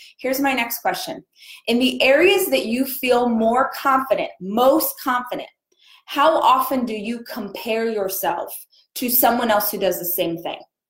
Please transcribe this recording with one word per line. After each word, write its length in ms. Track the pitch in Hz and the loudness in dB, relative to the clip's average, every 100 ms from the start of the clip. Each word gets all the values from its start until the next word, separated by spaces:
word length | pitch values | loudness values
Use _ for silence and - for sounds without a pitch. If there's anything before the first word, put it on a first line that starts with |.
| - _ | -20 _
here's 240 | 254 269 | -4 0
my 120 | 277 | 0
next 260 | 254 233 - | 0 -4 -4
question. 440 | - - - - - _ - - - | -4 -4 -6 -12 -16 _ -20 -10 -2
In 120 | 233 | 2
the 220 | 254 254 | 2 2
areas 440 | 254 285 359 381 - | 4 6 6 4 2
that 180 | 262 220 | 0 0
you 180 | 240 | -4
feel 460 | 262 - 254 240 240 | -4 -2 2 2 2
more 420 | 226 226 247 269 | 2 2 2 0
confident, 560 | - 277 262 262 185 165 - | -2 0 0 2 -2 -2 -8
most 520 | 185 220 254 311 - - | -4 2 4 4 2 -4
confident, 460 | 277 247 247 175 - _ _ _ _ _ - | -4 -4 -4 -10 -12 _ _ _ _ _ -6
how 320 | 285 302 320 | 2 4 4
often 480 | - 262 254 269 233 | 4 4 2 -2 -2
do 80 | |
you 300 | 214 208 240 233 | -4 -6 -8 -10
compare 580 | 233 202 - 226 220 226 | -10 -10 -8 -4 -2 -2
yourself 640 | 214 190 190 175 170 - - - _ _ - | -2 -4 -4 -4 -4 -6 -12 -16 _ _ -6
to 140 | 247 | -2
someone 400 | 247 247 240 240 | 2 2 2 2
else 220 | 208 - | 0 0
who 60 | 196 | -2
does 220 | 185 175 | -2 -2
the 60 | - | -4
same 320 | - 175 165 | -2 -2 -4
thing? 220 | 147 - - _ | -8 -12 -16 _